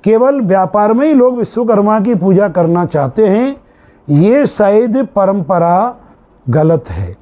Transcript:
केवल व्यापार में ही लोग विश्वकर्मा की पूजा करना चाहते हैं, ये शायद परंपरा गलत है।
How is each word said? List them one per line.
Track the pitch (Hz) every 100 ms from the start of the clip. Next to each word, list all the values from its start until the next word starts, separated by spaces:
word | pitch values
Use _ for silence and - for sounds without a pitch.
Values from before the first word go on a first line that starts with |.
केवल | - 220 254 277
व्यापार | 208 190 185 208 208
में | 226 302
ही |
लोग | 285 247 247
विश्वकर्मा | 208 226 233 214 208 220
की | 208
पूजा | 226 190 190 208
करना | 175 165 170
चाहते | 175 151 135 131 214
हैं, | 202 262 277 _ _ _ _ -
ये | 147 190 262 277
शायद | - 202 208 240 254 269 -
परंपरा | 190 196 147 180 170 175 233 247 - _ _ _ -
गलत | 131 156 160 160
है। | 85 92 95